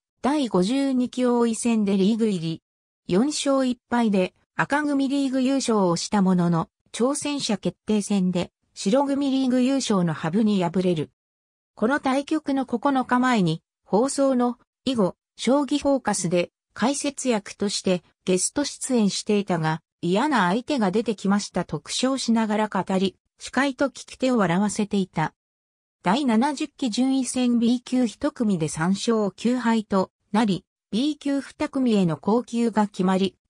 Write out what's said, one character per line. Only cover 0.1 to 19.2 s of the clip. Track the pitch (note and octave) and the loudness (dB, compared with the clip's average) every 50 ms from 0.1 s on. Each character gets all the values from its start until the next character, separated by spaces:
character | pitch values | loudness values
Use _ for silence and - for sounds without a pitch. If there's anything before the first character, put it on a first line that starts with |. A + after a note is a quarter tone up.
| _ _ | _ _
第 | - B3 D4 D#4 C4+ A3 | -2 0 0 0 0 0
五 | - F3+ | 2 2
十 | F3+ G3+ C4 C#4 C#4 C#4 | 2 2 0 0 0 0
二 | C4 B3 B3 A#3 | 0 0 -2 -2
期 | - B3+ B3+ | -2 0 0
王 | A#3+ A#3+ A#3+ A#3 A#3 | 2 2 2 2 0
位 | A3 | 0
戦 | - - A#3+ A3+ A3 G#3 | -2 0 0 0 2 2
で | G3 G3+ | 2 2
リ | F#3+ F#3 G3+ A#3 | 2 2 2 2
ー | G#3+ | 2
グ | A3+ G#3+ | 0 0
入 | G3 F3 | 0 -2
り。 | D#3+ E3 E3 - _ _ _ _ _ _ _ _ _ - | -4 -6 -6 -8 _ _ _ _ _ _ _ _ _ 0
四 | F3 F#3 B3+ D4+ | 2 2 2 2
勝 | D4 - - C#4 C4+ C4+ C4 | 0 -2 -2 0 0 2 0
一 | B3+ B3 - _ - | 0 -2 -6 _ -4
敗 | A#3+ A#3+ A#3 A3 | -2 0 0 2
で、 | G3 F#3+ F#3 - - _ _ _ _ - | 2 0 0 -2 -4 _ _ _ _ -4
赤 | D#3+ - C#4 D4 | -2 0 -2 -2
組 | D4+ D4 C#4+ C#4 C#4 B3+ | 0 0 0 0 0 0
リ | C#4 C#4+ C#4 C4+ | 0 0 0 0
ー | |
グ | B3+ C4+ | 0 0
優 | B3+ C4 C#4 C4+ | 0 0 0 0
勝 | - - A3 G#3 F#3+ | 0 0 2 2 2
を | F3 E3+ E3+ | 2 2 0
し | - - | -2 -2
た | - G#3 F#3+ | 0 2 2
も | F#3 F#3 | 2 2
の | F3 E3+ E3+ | 2 2 2
の、 | E3+ D#3+ E3+ - _ _ _ _ | 0 0 -2 -4 _ _ _ _
挑 | - - A3+ C4 D4 | -6 -2 -2 -2 -2
戦 | - - D4 C#4+ C#4+ | -2 -4 -4 -4 -4
者 | - - G#3 - | -4 -4 -4 -4
決 | - F3 - _ _ | -4 -6 -6 _ _
定 | - G#3+ G#3 | -2 -2 -2
戦 | G3 - G#3 G3 F#3 F#3 | 0 0 0 0 0 0
で、 | F3+ F3 F3 - _ _ _ _ _ | 0 -2 -4 -6 _ _ _ _ _
白 | - - G3 A3 C4+ C#4+ | -8 -2 0 2 2 2
組 | C#4 C#4 C4+ C#4+ C#4 | 0 0 -2 -2 0
リ | C4 C4+ C4+ | 0 0 0
ー | B3+ | 0
グ | B3 B3+ | 2 2
優 | B3 B3+ C#4 | 2 2 0
勝 | C4+ B3+ - G#3+ F#3 F3 | 0 0 0 0 0 0
の | E3+ D#3 | 0 -2
羽 | - - D#3+ E3 G#3+ | -2 -4 -2 0 0
生 | A3+ | 2
に | G#3+ G#3 F#3+ F3 | 2 2 0 0
敗 | E3 E3 F#3+ | 0 0 0
れ | F#3 F3+ F3 | 0 0 0
る。 | D#3 C#3+ - _ _ _ _ _ _ _ _ _ _ _ _ _ | -2 -4 -8 _ _ _ _ _ _ _ _ _ _ _ _ _
こ | - G#3 A3+ | -4 -2 0
の | C#4+ D4+ | 0 0
対 | - C4+ C4 C#4 C#4 | 0 0 0 -2 -2
局 | - D#4+ D#4 - - C4+ | -2 -4 -4 -2 -2 -2
の | C4+ C4 | -2 -2
九 | - - A3+ - C#4+ C#4 C4 B3 | -2 -4 -2 0 0 0 0 0
日 | - B3+ B3 | 0 0 2
前 | B3+ B3+ B3 A3 F3+ | 2 2 2 2 2
に、 | D#3+ D#3+ E3 _ _ _ _ _ | 2 0 -2 _ _ _ _ _
放 | - - G3+ B3+ C#4 | -2 0 2 2 2
送 | - C#4+ C#4 C4+ C4 | 0 0 2 2 2
の、 | B3 B3 B3 B3 - _ _ _ _ - | 2 0 0 -2 -6 _ _ _ _ -6
囲 | B3 C4+ | -4 0
碁、 | A#3 F#3+ E3+ - _ _ _ _ | 0 0 0 -2 _ _ _ _
将 | - - A3 C4 D4 | -4 0 2 2 2
棋 | C#4+ B3 D4 C#4+ | 2 0 -2 0
フ | - C#4 | 0 2
ォ | C#4 B3+ | 0 0
ー | |
カ | - G#3 G3+ | 0 -2 -4
ス | - - E3+ | -2 -2 0
で、 | F3+ F3 F3 - _ _ _ _ - | 0 0 0 -2 _ _ _ _ -6
解 | - G#3 B3+ C#4+ | -2 -2 0 0
説 | - - C#4+ C#4 - - B3+ | -2 -4 -6 -6 -4 -2 -2
役 | A#3 G#3 - - - | -2 -2 -2 -8 -8
と | - G3+ G#3 | -6 -4 -4
し | - - - | -4 -2 -2
て、 | G3+ F#3 F3 - _ _ _ - | 0 -2 -2 -2 _ _ _ -2
ゲ | - F3+ F3+ | 0 0 0
ス | - - | 0 -2
ト | - C#4+ C#4+ | -2 -2 -4
出 | - - - - - B3+ | -4 -6 -8 -4 -2 2
演 | A#3 G#3 F#3+ | 2 2 2
し | - - | 0 -2